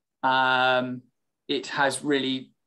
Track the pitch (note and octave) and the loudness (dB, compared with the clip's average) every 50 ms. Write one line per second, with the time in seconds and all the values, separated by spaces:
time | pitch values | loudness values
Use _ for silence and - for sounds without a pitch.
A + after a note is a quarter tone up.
0 | _ _ _ _ - C3 C3 C3 C3 B2+ C3 B2+ B2+ B2+ B2+ B2+ B2 B2+ B2+ B2 | _ _ _ _ 0 0 2 2 2 2 2 2 2 2 2 2 0 -2 -6 -10
1 | - _ _ _ _ _ _ _ _ - C#3+ C3 - - - D3 C#3+ C3+ - - | -12 _ _ _ _ _ _ _ _ -6 -4 -4 -4 -4 -2 0 0 0 0 -2
2 | - D#3 C#3+ C3+ C3 C3 C3 C3 C3 - _ _ _ | -2 0 0 0 0 -2 -4 -6 -8 -12 _ _ _